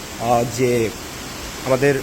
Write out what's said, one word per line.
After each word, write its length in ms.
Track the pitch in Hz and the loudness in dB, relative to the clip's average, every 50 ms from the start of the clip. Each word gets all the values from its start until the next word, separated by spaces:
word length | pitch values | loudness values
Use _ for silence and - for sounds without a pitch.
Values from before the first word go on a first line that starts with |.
| - - - - | -12 -12 -8 -4
আহ, 240 | 117 117 123 117 120 123 113 | 2 4 4 4 4 2 0
যে 320 | 120 127 123 123 120 113 101 - - - - - - - - - - - - - - - | 0 2 2 4 2 2 0 -2 -6 -12 -12 -12 -12 -10 -10 -10 -10 -10 -10 -10 -6 -2
আমাদের 280 | 127 131 123 139 143 135 135 | 0 2 4 4 4 4 2